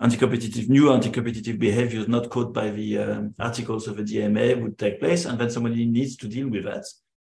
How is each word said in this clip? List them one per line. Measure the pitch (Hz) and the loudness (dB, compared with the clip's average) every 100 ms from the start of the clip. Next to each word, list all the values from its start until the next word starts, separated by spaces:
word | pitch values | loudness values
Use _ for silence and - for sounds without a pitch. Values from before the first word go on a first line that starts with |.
anti-competitive, | 120 117 123 120 113 117 113 | 0 4 2 2 -4 -4 4
new | 135 147 | 6 8
anti-competitive | 127 123 123 117 110 113 110 | 6 4 -2 -4 -4 -6 0
behaviors | 110 107 120 113 107 | 2 2 0 -2 0
not | 120 117 | 0 0
caught | 127 113 | -2 -2
by | 117 107 | -2 -2
the, | 104 107 104 | -4 -2 -2
um, | 104 107 107 - | -2 -4 -6 -6
articles | 120 117 117 110 - | -4 -4 -4 -6 -6
of | 104 | -6
the | |
D | 104 110 | -4 -2
M | 104 107 | 0 2
A | 120 120 | 2 2
would | 110 - | -2 -4
take | 104 - | -4 0
place, | 160 170 135 | 0 0 0
and | 120 | -2
then | 117 | -2
somebody | 117 117 117 117 | -2 -2 0 2
needs | 117 135 - | 2 0 -4
to | 107 | -8
deal | 117 139 | -6 -4
with | 107 | -4
that, | 92 - - - _ _ | -4 -8 -10 -18 _ _